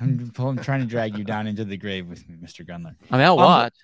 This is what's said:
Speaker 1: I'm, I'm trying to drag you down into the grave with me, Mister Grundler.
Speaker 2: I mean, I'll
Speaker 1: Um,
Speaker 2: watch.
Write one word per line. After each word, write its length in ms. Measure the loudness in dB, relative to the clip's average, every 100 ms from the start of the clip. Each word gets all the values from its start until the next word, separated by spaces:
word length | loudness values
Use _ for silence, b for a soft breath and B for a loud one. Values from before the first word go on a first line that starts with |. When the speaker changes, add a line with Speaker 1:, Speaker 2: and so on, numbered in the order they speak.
Speaker 1:
I'm, 300 | -2 -2 -6 -6
I'm 200 | -6 -4
trying 220 | -4 -4
to 40 | -4
drag 320 | -4 -4 -6
you 60 |
down 240 | -6 -6 -6
into 160 | -6
the 140 | -8 -8
grave 300 | -8 -8 -10
with 200 | -16 -20
me, 80 | -20
Mister 240 | -20 -20
Grundler. 320 | -16 -14 -14 -18 -2
Speaker 2:
I 80 | 4
mean, 80 | 6
I'll 140 | 8
Speaker 1:
Um, 60 | 8
Speaker 2:
watch. 280 | 6 2 -6